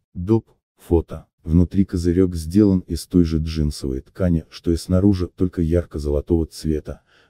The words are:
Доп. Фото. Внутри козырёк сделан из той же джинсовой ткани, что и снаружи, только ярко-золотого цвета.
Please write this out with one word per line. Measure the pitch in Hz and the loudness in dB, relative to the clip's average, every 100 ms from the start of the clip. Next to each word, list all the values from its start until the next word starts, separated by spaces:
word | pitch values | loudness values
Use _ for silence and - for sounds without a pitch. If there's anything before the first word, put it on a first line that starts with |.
| _ | _
Доп. | - 90 113 - _ _ _ | -12 0 0 -2 _ _ _
Фото. | - 82 - 76 - _ | 0 0 0 -12 -16 _
Внутри | 82 87 87 95 | 0 2 2 0
козырёк | 95 92 87 85 92 | -2 -2 0 2 0
сделан | 87 80 95 104 95 | -2 0 4 4 2
из | - 80 - | -2 -10 0
той | 90 | 2
же | 82 80 | 2 0
джинсовой | 80 80 76 - 71 65 | -4 -2 -2 -4 -8 -8
ткани, | - - 92 82 - | -10 -4 0 0 -2
что | - 87 | -8 -2
и | 82 | -2
снаружи, | - 92 101 95 87 | 0 2 2 2 -4
только | - 90 92 | -4 -4 0
ярко-золотого | 80 87 82 76 73 73 - 85 80 | 0 0 -2 -6 -2 -4 0 0 0
цвета. | - 78 76 - 73 _ _ _ | -6 -4 -4 -6 -16 _ _ _